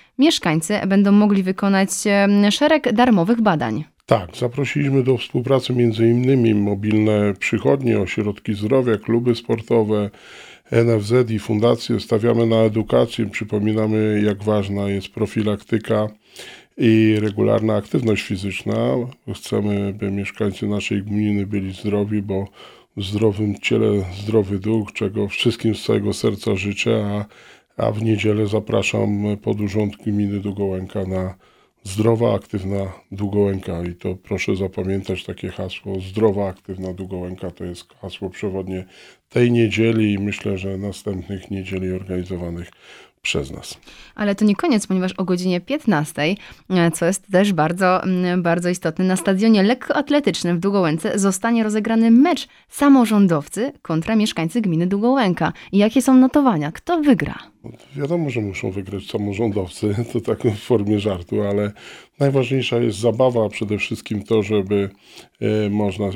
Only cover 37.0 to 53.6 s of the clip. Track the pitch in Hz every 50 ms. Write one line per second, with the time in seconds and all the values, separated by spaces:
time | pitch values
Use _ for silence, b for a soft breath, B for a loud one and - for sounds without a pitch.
37 | 95 92 95 90 90 90 92 92 - 90 85 - 92 87 87 85 - _ _ _
38 | - 95 - - 101 95 92 - - 104 92 95 95 92 95 92 92 b b b
39 | b b b b b _ - 123 123 123 120 120 117 107 92 98 113 113 113 113
40 | 107 104 101 98 98 104 98 - - - 101 95 95 98 98 95 98 101 95 -
41 | - 107 101 92 85 - 98 95 90 - 101 98 92 95 98 92 92 92 92 92
42 | 95 95 92 90 90 90 95 87 87 85 85 85 87 - - B B B B B
43 | B B B B - - - - 69 65 65 - - - - - B B B B
44 | B B B B 214 208 202 196 214 208 202 - - 349 262 214 - - 190 185
45 | 180 185 - - 190 175 185 180 185 185 180 175 170 - 269 302 - - 196 147
46 | 156 - - - 147 156 190 202 B B B B B B 185 180 170 170 160 -
47 | 175 165 190 - _ - 190 180 202 208 196 160 151 160 170 180 196 185 185 185
48 | - 185 185 180 180 180 180 185 170 170 170 175 175 180 180 175 - 170 160 -
49 | 185 185 185 185 - - 196 190 214 226 220 208 190 202 247 240 - - - 294
50 | 285 - 294 294 285 - 165 - - 175 175 170 170 196 202 202 180 156 147 160
51 | - 214 - 208 190 196 190 - - 233 233 233 220 214 208 220 208 220 226 226
52 | 226 226 226 240 277 349 339 254 - - b b b b b - 285 285 277 269
53 | 240 214 220 208 202 185 165 147 139 - - 190